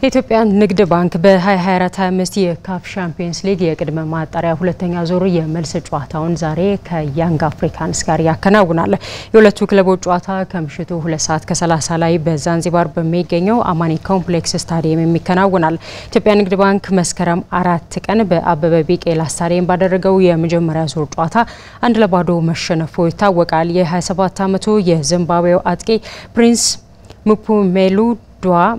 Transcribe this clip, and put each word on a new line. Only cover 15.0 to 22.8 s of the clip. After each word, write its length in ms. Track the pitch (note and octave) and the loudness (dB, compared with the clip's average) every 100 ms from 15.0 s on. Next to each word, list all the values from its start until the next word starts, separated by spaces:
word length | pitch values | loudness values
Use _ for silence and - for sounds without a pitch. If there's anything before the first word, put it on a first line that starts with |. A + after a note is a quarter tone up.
የሚከናወናል። 760 | E3 E3 - F3+ G3 F#3 D#3+ E3 - - | 2 0 0 2 2 2 0 -2 -8 -18
ኢትዮጵያ 300 | - A#3 G#3+ | -2 0 4
ንግድ 200 | G#3 G3 F#3 | 2 2 2
ባንክ 300 | G3 G3 - | 2 2 0
መስከረም 500 | F#3+ E3+ - F3 E3+ - | 0 0 -2 -2 -2 -2
አራት 460 | F3+ F3+ E3+ - - | -2 0 -2 -4 -10
ቀን 200 | - G3+ G#3+ | -2 0 2
በአበበ 580 | F3 - E3+ E3 E3 | 2 2 0 2 2
ቢቄላ 440 | D#3+ F3 - D#3+ D#3+ | 2 -2 0 -2 -2
ስታዲየም 400 | - E3+ F3 F3 | -4 -2 0 0
ባደረገው 480 | F3+ F#3 F#3 F#3+ F#3+ | 2 2 0 2 4
የመጀመሪያ 640 | F#3 E3 E3 E3+ E3+ D#3 D#3+ | 4 2 0 0 0 -2 -4
ዙር 220 | D#3+ D3 | -4 -6
ጨዋታ 260 | - E3 A3+ A#3 - - - | -4 -2 0 -2 -4 -20 -4
አንድ 180 | A#3+ A3 | 0 2
ለባዶ 420 | G#3+ F3+ F3 E3+ | 2 2 0 0
መሸነፉ 640 | E3 E3 - E3 | 0 -4 -4 -4